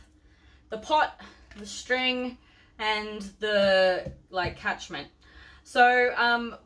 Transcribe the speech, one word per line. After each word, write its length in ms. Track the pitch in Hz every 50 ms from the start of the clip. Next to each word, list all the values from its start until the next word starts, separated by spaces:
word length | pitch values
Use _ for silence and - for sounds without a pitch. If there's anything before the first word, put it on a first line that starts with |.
| - _ _ _ _ - _ _ _ _ _ _ _ - 220
the 40 | 214
pot, 420 | - - 311 302 - - - - - - - - - - -
the 100 | 202 208
string, 680 | 202 - - - - 254 254 254 254 254 247 247 247 247 - _ _ _ _ _ _ _ -
and 440 | 220 214 214 214 214 214 214 214 196 196 - -
the, 760 | 214 214 208 202 202 196 190 190 185 185 180 - - - - - _ -
like, 260 | 180 185 175 175 -
catchment. 520 | - - 208 180 - - - 175 139 143 - _ _ _ - - - - - - -
So, 500 | _ - - 254 247 247 247 247 247 247 -
um, 400 | - 240 240 240 240 233 233 214 - -